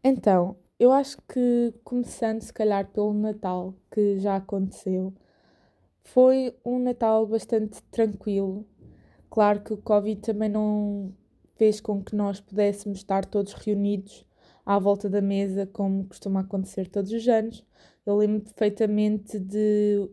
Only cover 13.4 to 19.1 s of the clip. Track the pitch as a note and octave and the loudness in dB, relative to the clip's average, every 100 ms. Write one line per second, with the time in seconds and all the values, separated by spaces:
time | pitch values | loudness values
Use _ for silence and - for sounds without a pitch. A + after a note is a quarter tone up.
13.4 | G3 - - G3+ G3+ G3+ G3 - _ _ | -4 -6 -4 -2 0 -2 -6 -20 _ _
14.4 | _ _ - G3+ G3 G3+ G3+ G3+ G3 G3 | _ _ -2 0 2 0 0 0 0 0
15.4 | G3 F#3+ F#3+ G3 G3 G3 F#3+ - G3 F#3+ | -2 -4 -6 -4 -2 -2 -6 -10 -4 -2
16.4 | F#3+ G3 F#3+ - F#3 G3+ F#3+ A3+ A3+ A3+ | -2 -4 -6 -6 -6 -4 -4 -2 2 2
17.4 | A3 A3+ _ _ - _ - G#3 G#3 G#3+ | 2 -8 _ _ -20 _ -2 2 2 0
18.4 | G#3 - G#3+ G#3 A3 G#3 G#3+ | -4 0 0 2 0 2 2